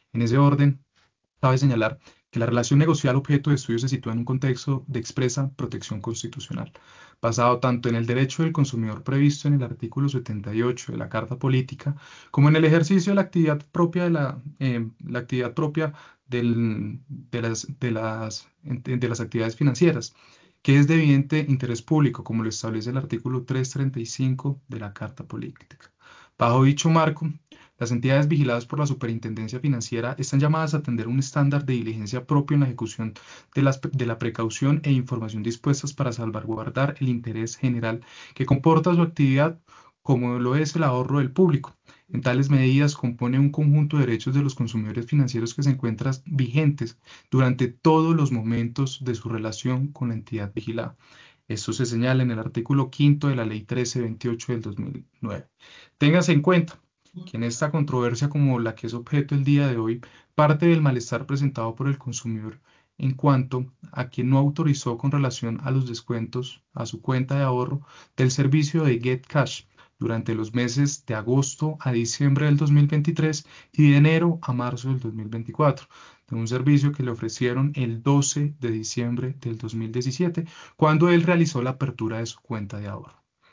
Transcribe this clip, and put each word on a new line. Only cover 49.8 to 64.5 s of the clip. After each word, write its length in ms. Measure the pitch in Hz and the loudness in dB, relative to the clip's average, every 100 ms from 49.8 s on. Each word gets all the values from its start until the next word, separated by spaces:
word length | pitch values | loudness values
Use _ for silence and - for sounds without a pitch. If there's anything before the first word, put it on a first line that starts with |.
| 143 | -2
con 220 | 143 123 | -4 -6
la 60 | 113 | -6
entidad 380 | 107 110 101 | -6 -8 -6
vigilada. 440 | 104 110 110 117 - _ - - _ - | -8 -6 -6 -6 -10 _ -20 -20 _ -10
Esto 260 | 107 - | -8 -4
se 120 | 107 123 | -4 -2
señala 380 | 117 127 131 | 0 2 2
en 80 | 127 | 0
el 80 | 110 | -2
artículo 500 | 110 - 113 139 135 | -6 -4 0 0 0
quinto 380 | - 143 147 143 | 2 4 4 2
de 80 | 127 | -2
la 100 | 110 | -2
Ley 160 | 107 | -6
trece 400 | 104 120 123 127 | -6 -4 -4 -4
veintiocho 500 | 113 110 120 117 - | -6 -6 -6 -6 -6
del 100 | 117 | -6
dos 180 | 110 101 | -6 -8
mil 260 | 120 131 - _ | -10 -10 -16 _
nueve. 260 | 117 101 - _ - - - - | -10 -10 -12 _ -20 -20 -16 0
Téngase 320 | 147 175 175 | 4 4 4
en 100 | 156 | 4
cuenta 400 | 147 175 170 - _ _ _ - - | 4 4 2 -4 _ _ _ -18 -12
que 80 | 113 | -6
en 60 | |
esta 260 | 117 117 151 | -6 -2 -2
controversia 600 | 156 143 127 120 120 143 | 0 0 0 0 0 -2
como 300 | 147 139 123 | 2 2 2
la 140 | 113 | -2
que 140 | 110 117 | -6 -8
es 80 | 120 | -8
objeto 400 | 120 147 143 143 | -2 -2 0 0
el 80 | |
día 240 | 139 143 143 | 4 4 4
de 100 | 117 | 0
hoy, 240 | 113 117 - - _ | -2 -4 -8 -20 _
parte 320 | - 151 147 170 | 2 4 4 4
del 160 | 165 | 4
malestar 460 | 147 123 - 117 - | 4 0 -2 -6 -4
presentado 480 | 139 139 135 113 113 | -2 -2 -2 -6 -4
por 120 | 135 | -4
el 120 | 139 | -4
consumidor 600 | 127 117 117 110 107 113 _ _ _ - | -6 -10 -8 -8 -10 -14 _ _ _ -6
en 160 | 135 | -4
cuanto 580 | 131 147 131 127 127 131 _ - | 0 2 2 2 -4 -8 _ -12
a 180 | - 123 | -8 -8
que 140 | - | -4
no 160 | 127 135 | 2 2
autorizó 580 | 143 | 2